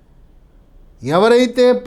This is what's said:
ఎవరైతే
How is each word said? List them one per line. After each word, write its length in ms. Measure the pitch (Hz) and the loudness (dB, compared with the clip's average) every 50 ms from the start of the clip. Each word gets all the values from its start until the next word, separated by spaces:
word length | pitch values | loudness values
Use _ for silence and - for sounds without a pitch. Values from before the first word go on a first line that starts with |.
| _ _ _ - - _ _ - _ _ _ _ _ _ _ - - - _ _ - 131 151 | _ _ _ -20 -20 _ _ -20 _ _ _ _ _ _ _ -20 -20 -20 _ _ -10 -4 -2
ఎవరైతే 500 | 180 202 226 233 240 254 240 247 254 247 247 247 247 - | 0 2 2 2 2 0 0 0 0 0 0 0 0 -2